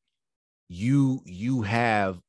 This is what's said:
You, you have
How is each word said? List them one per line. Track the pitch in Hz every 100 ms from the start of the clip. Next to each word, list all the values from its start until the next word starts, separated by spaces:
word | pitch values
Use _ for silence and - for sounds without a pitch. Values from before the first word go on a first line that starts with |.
| _ _ _ _ _ _ -
You, | 87 117 139 135 131 -
you | 90 117 131
have | 101 117 120 107 98 90